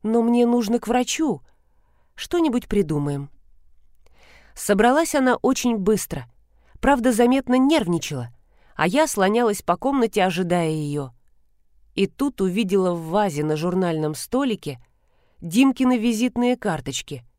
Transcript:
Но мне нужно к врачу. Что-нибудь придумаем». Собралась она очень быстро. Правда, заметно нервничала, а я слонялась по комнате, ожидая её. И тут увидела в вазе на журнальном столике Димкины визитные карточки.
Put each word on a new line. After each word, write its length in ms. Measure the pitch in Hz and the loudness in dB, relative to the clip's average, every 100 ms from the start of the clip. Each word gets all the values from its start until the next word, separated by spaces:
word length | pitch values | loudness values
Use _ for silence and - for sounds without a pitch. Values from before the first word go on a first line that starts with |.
Но 180 | 214 233 | 0 2
мне 240 | 233 240 240 | 2 4 4
нужно 340 | 240 214 233 | 2 0 -2
к 80 | - | 0
врачу. 540 | 247 247 - 311 160 - _ _ _ _ _ _ - | 0 0 -2 -2 -2 -10 _ _ _ _ _ _ -18
Что-нибудь 540 | - 349 320 240 - | -4 0 0 0 0
придумаем». 600 | 202 160 147 143 143 143 - _ - - - _ _ - - - - _ - | -2 0 -2 -2 -6 -10 -18 _ -20 -20 -20 _ _ -20 -20 -20 -20 _ -12
Собралась 600 | - 202 240 285 330 294 | 0 4 4 4 2 2
она 200 | 254 - | 2 2
очень 420 | 233 269 247 226 | 0 0 -2 0
быстро. 540 | 185 214 - - 120 _ _ _ _ - | 0 0 -2 -12 -12 _ _ _ _ -2
Правда, 320 | 254 277 240 | 2 2 2
заметно 440 | 220 240 269 262 254 | 4 4 2 2 2
нервничала, 760 | 269 311 175 170 - 139 120 - _ _ _ - | 4 2 0 -4 -4 -10 -10 -16 _ _ _ -2
а 120 | 160 | 0
я 180 | 254 311 | 2 0
слонялась 560 | - 190 226 240 202 | 0 0 2 0 -2
по 140 | - 180 | -2 -2
комнате, 480 | 262 277 226 208 | 0 0 0 0
ожидая 460 | 185 170 180 175 165 | 0 0 -2 0 0
её. 420 | 156 147 147 131 _ _ _ _ _ _ _ _ | -4 -4 -6 -8 _ _ _ _ _ _ _ _
И 140 | - 190 | -4 -4
тут 320 | - 277 - | -2 -4 -2
увидела 540 | 190 185 196 196 185 | -2 0 0 2 0
в 140 | 175 160 | -2 -2
вазе 360 | 190 202 143 | -2 0 -2
на 140 | 156 151 | -2 -2
журнальном 580 | 175 180 180 160 156 151 | -2 0 0 -2 -4 -6
столике 680 | - 247 277 202 - 123 - _ _ _ _ _ | -4 -2 -2 -4 -8 -12 -18 _ _ _ _ _
Димкины 560 | 170 190 269 247 254 247 | -2 4 4 4 0 2
визитные 580 | 233 220 247 240 247 247 | 0 0 -2 0 0 0
карточки. 720 | 214 160 - 131 - 135 - | -2 -4 -6 -10 -10 -16 -16